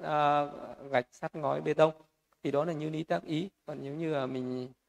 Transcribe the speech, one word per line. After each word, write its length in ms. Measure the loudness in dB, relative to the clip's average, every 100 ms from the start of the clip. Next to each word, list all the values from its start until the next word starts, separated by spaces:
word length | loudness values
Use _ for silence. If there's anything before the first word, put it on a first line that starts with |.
ờ, 500 | -2 2 4 4 2 -4 -14 -14 -2
gạch 160 | 0 0
sắt 240 | -8 -8 -4
ngói 260 | -2 0
bê 120 | 0
tông, 200 | 6 6 4 -14 _ _ _
thì 80 | 0
đó 140 | 0 0
là 80 |
như 160 | -2 -4
lý 140 | -4
tác 200 | -2 -2
ý. 260 | 0 -4 -4 -10 -12
Còn 120 | -10
nếu 140 | -8 -4
như 180 | -2
mà 120 | -2 -2
mình, 420 | -4 -4 -4 -6 -12